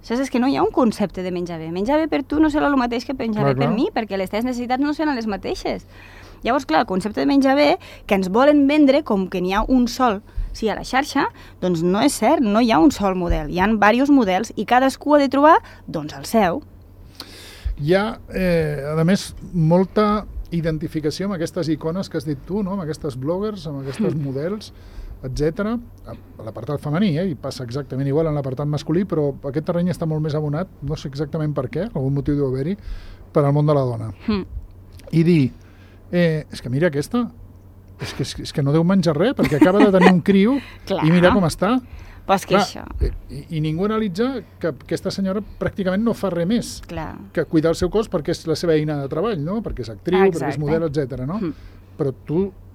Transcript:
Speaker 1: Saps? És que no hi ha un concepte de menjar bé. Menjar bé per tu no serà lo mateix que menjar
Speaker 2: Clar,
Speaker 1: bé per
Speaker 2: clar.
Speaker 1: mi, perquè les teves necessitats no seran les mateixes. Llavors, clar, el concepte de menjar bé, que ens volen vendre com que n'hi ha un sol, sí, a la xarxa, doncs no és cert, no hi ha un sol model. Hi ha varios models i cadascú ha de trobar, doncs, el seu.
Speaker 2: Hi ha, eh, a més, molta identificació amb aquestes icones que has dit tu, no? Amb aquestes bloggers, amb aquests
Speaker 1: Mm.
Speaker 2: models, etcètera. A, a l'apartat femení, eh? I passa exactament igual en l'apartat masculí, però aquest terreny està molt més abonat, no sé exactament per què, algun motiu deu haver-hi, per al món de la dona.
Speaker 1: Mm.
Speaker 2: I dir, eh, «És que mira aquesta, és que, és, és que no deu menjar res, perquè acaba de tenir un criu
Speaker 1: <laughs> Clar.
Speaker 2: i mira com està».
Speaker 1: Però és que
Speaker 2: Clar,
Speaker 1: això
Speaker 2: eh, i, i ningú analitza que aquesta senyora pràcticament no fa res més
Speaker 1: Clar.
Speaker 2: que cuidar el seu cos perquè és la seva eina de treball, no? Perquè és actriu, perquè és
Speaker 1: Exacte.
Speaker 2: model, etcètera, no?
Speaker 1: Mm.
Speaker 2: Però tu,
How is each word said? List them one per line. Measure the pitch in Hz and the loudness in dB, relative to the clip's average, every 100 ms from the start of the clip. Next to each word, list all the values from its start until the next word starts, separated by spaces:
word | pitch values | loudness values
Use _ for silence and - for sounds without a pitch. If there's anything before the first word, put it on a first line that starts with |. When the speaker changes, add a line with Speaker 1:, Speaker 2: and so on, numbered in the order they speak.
Speaker 1:
Saps? | - 233 | -4 -4
És | 269 | -2
que | 240 | 0
no | 254 | 2
hi | 277 | 2
ha | |
un | 392 | 0
concepte | - 247 - 202 190 | 2 2 2 -4 -4
de | 185 | -6
menjar | 180 175 165 | -6 -6 -6
bé. | 160 | -6
Menjar | 175 214 302 | -4 0 2
bé | 320 | 2
per | 294 | -2
tu | 277 294 | -2 2
no | 311 | 2
serà | 294 285 | 4 2
lo | 277 | 2
mateix | 240 240 - | 0 -4 -6
que | |
menjar | 269 226 214 139 | -6 -4 0 2
Speaker 2:
Clar, | |
Speaker 1:
bé | 131 | 2
per | 139 | 0
Speaker 2:
clar. | 202 | 0
Speaker 1:
mi, | 370 | 0
perquè | 269 220 196 | -2 -4 -4
les | 185 | -4
teves | 208 | -4
necessitats | 247 240 240 254 | -4 -4 -4 -2
no | 294 | -2
seran | 294 302 254 | 0 -2 -2
les | 220 | -4
mateixes. | 190 - 370 - 190 - - - - - - | -4 -6 -6 -6 -6 -10 -20 -20 -20 -20 -6
Llavors, | 214 277 277 | -2 -2 0
clar, | 311 | 0
el | 240 | 0
concepte | 185 208 214 | -2 -2 -2
de | 277 | 2
menjar | 277 269 277 | 4 4 4
bé, | 294 370 - - - | 4 2 -4 -18 -2
que | 196 | 0
ens | 185 | 2
volen | 208 285 294 277 | 4 6 6 6
vendre | 302 277 277 | 6 6 4
com | 311 202 185 | 2 0 0
que | 185 | -2
n'hi | 180 | -2
ha | 196 | 0
un | 220 262 240 | 2 2 2
sol, | - 254 196 - - - | 2 0 0 -6 -8 -6
sí, | - 214 | -4 -2
a | 180 | -2
la | |
xarxa, | 190 254 285 269 466 - - - | -2 -2 0 -2 -2 -6 -20 -6
doncs | 180 170 | -2 0
no | 175 196 | 2 2
és | 269 - | 2 2
cert, | 220 330 | 2 2
no | 220 208 | 2 2
hi | 240 | 4
ha | 220 | 6
un | 320 | 4
sol | - 196 185 | 4 -2 0
model. | 175 165 147 | -2 -2 -2
Hi | 165 | 0
ha | 202 220 | 2 4
varios | 202 240 277 | 4 4 6
models | 285 202 185 226 - | 4 4 0 -2 -6
i | 208 | 2
cadascú | 247 269 - 277 294 | 4 4 0 2 4
ha | |
de | 277 | 4
trobar, | 269 294 403 - - - | 6 6 6 2 -20 -8
doncs, | 160 147 139 | -8 -8 -10
el | 143 | -2
seu. | 226 185 277 - - - - - - - - - - - - | 2 2 -2 -10 -20 -20 -20 -20 -20 -20 -18 -20 -8 -8 -4
Speaker 2:
Hi | 147 185 | 2 2
ha, | 214 - - | 0 -6 -8
eh, | 190 185 170 156 147 143 156 | -2 0 2 0 -4 -4 0
a | |
més, | 165 196 - - - | 2 2 -2 -14 -6
molta | 180 156 180 185 - 214 214 - - - | 0 4 4 4 2 2 0 -4 -10 -6
identificació | 170 160 156 160 160 151 143 196 | -4 -2 -4 -4 -4 -4 -4 -6
amb | 185 | -4
aquestes | 165 185 160 | -4 -4 -2
icones | 151 160 180 180 | -2 -2 -6 -6
que | 160 | -6
has | 151 | -6
dit | 143 - | -8 -4
tu, | 196 | -4
no? | 190 196 | -4 -4
Amb | |
aquestes | 156 156 156 123 | -6 -6 -8 -6
bloggers, | 135 180 214 208 156 | -4 -2 -4 -6 -10
amb | 139 | -8
aquests | 135 135 | -8 -2
Speaker 1:
Mm. | 196 151 | -2 -2
Speaker 2:
models, | 139 131 165 214 - - - - - - | -4 -4 -4 -6 -10 -20 -18 -16 -14 -12
etcètera. | 131 123 151 165 208 240 - - - | -8 -2 -2 -2 -4 -4 -8 -20 -18
A, | |
a | 98 - - | -18 -18 -16
l'apartat | 107 107 120 143 | -14 -10 -6 -6
femení, | 151 156 208 147 | -2 0 2 0
eh? | 190 | -2
I | 131 | -4
passa | 139 - | -8 -8
exactament | 123 127 135 131 139 | -8 -8 -6 -4 0
igual | 143 160 | 0 0
en | 147 | -2
l'apartat | 135 127 147 | -4 -4 -2
masculí, | 147 - 160 202 | -4 -2 -2 0
però | 160 147 135 143 | 0 -2 -2 -6
aquest | 139 156 | -4 -2
terreny | 170 180 | -2 0
està | - 165 | -2 -2
molt | 156 | -2
més | 156 147 | -2 -2
abonat, | 151 147 190 - | -2 -4 -6 -8
no | 143 151 | -8 -6
sé | 151 | -8
exactament | 135 151 165 151 143 | -8 -6 -4 -2 -2
per | 123 | -4
què, | 151 220 160 | -4 -4 -4
algun | 135 | -2
motiu | 139 135 143 | -2 0 0
deu | 139 | 0
haver-hi, | 131 143 202 - - - - - | -2 -4 -4 -8 -12 -12 -20 -2
per | 165 143 | 2 4
al | |
món | 147 147 | 4 4
de | |
la | 147 | 2
dona. | 127 117 110 98 - | 2 -4 -8 -8 -4
Speaker 1:
Mm. | 208 - - - - - - - | -2 -4 -12 -14 -20 -20 -20 -2
Speaker 2:
I | 160 | 2
dir, | 170 170 127 - - - - - - | 4 4 2 -2 -20 -20 -20 -20 -4
eh, | 180 170 156 - | 0 2 0 -6
«És | - | -12
que | 120 | -4
mira | 131 175 | 0 2
aquesta, | 143 147 247 226 - - - - - - - | 0 -2 -2 -2 -8 -20 -20 -20 -20 -20 -12
és | 135 | -12
que, | - | -6
és, | 135 - | -6 -6
és | 131 | -6
que | - | -2
no | 139 | 2
deu | 156 | 2
menjar | 170 196 165 147 | 4 2 2 2
res, | 214 | 0
perquè | 240 - 147 | 0 0 6
acaba | 190 202 | 6 6
de | 214 | 6
tenir | 190 185 | 8 6
un | 180 | 6
criu | - 196 208 277 - | 4 4 4 2 -4
Speaker 1:
<laughs> | - - | -18 -6
Clar. | 185 151 | 0 4
Speaker 2:
i | |
mira | 175 180 | 6 6
com | 214 165 | 6 2
està». | - 185 254 - - - - - | 0 0 0 -2 -18 -18 -14 0
Speaker 1:
Però | 190 | 0
és | - | 4
que | 190 | 2
Speaker 2:
Clar, | |
Speaker 1:
això | 190 - - - | 2 -6 -12 -4
Speaker 2:
eh, | - - - | -4 -4 -12
i, | 143 143 160 | -16 -8 -4
i | |
ningú | 156 160 | -2 -2
analitza | 202 220 220 170 247 262 - - | 0 0 -2 -2 -2 -4 -12 -6
que | 170 | -6
aquesta | 127 - 165 190 | -6 -6 -4 -4
senyora | 180 190 196 196 - | -4 -4 -4 -8 -6
pràcticament | 180 - 185 190 | -6 -2 -2 0
no | 233 | 0
fa | 196 196 | 0 -2
res | 170 170 | -2 0
més | 240 - - - | 0 -2 -12 -12
Speaker 1:
Clar. | 165 156 - - | -10 -10 -12 -6
Speaker 2:
que | - | -4
cuidar | 151 165 160 | 2 2 2
el | 165 | 0
seu | 180 | 0
cos | 202 220 | 0 0
perquè | 170 143 | -4 -2
és | 160 160 | -4 -2
la | 156 | -2
seva | 175 | 2
eina | 156 151 147 | 2 0 -4
de | 139 | -4
treball, | 147 214 190 | -4 -2 -4
no? | 147 220 | -4 -4
Perquè | 180 123 | -6 -8
és | 113 | -10
actriu, | 107 - 185 | -8 0 4
perquè | 190 165 | 4 2
és | |
Speaker 1:
Exacte. | 151 147 | -4 -2
Speaker 2:
model, | 147 160 165 | 0 0 0
etcètera, | 147 131 131 127 | -2 -4 -6 -6
no? | 202 | -4
Speaker 1:
Mm. | 175 135 - - - - | -4 -6 -16 -20 -20 -4
Speaker 2:
Però | 139 127 - | -4 -4 -4
tu, | 156 196 - - | -2 -2 -6 -20